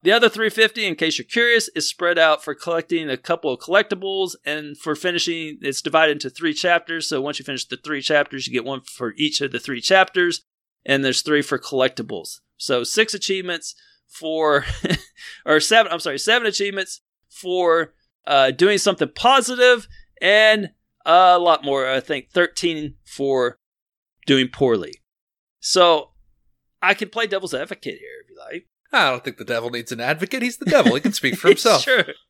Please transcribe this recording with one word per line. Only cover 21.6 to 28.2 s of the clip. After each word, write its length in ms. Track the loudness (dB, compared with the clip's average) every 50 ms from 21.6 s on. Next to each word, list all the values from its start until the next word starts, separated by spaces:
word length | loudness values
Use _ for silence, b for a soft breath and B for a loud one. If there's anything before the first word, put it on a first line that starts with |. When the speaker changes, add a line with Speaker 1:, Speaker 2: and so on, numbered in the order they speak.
| 2
Speaker 1:
more. 240 | -2 -2 0 0 0
I 100 | -2 -4
think 280 | -2 -4 -6 -6 -6 _
thirteen 640 | _ 0 0 0 _ -4 -4 -4 -4 -4 -8 -10 -12 _ _
for 540 | _ -8 -6 -2 0 0 0 0 -2 -4 _ _ _ _ _ _ _ _ _ _ _ _ _ _
doing 220 | 2 2 2 2 -2
poorly. 440 | 0 0 2 2 2 0 -2 -6 -14 _ _ _ _ _ _ _ _ _ _ _ _ _
So 520 | -6 -2 2 4 6 6 4 2 0 _ _ _ _ _ _ _ _ _ _ _ _ _ _ _
I 120 | 0 0 0
can 160 | 0 -4 -8
play 180 | -4 -6 -4
devil's 260 | -2 -4 -4 -4 -4 -6
advocate 440 | -8 -8 -8 -12 _ -12 -12 -12 -12
here 100 | -16 -20 -20 -20